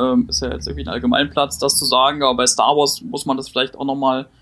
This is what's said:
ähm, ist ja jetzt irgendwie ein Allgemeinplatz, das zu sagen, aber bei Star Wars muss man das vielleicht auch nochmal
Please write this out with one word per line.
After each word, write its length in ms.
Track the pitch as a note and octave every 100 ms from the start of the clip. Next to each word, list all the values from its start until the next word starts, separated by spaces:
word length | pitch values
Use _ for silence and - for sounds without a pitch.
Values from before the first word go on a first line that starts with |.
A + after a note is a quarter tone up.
ähm, 240 | B2+ B2 A#2+
ist 140 | -
ja 100 | B2+
jetzt 160 | A2 -
irgendwie 180 | E2+ B2+
ein 80 |
Allgemeinplatz, 640 | A2 B2 A#2+ C#3+ - C#3+ -
das 180 | C#3 -
zu 80 | C#3
sagen, 380 | B2+ C3+ D3
aber 120 | C#3 B2
bei 120 | B2
Star 280 | - A2+ D3
Wars 260 | C#3+ -
muss 240 | A#2+ B2 C#3+
man 120 | C3+
das 120 | C3+
vielleicht 280 | C3 C3 -
auch 80 | C#3
nochmal 420 | C#3 C3+ C3 C3+ _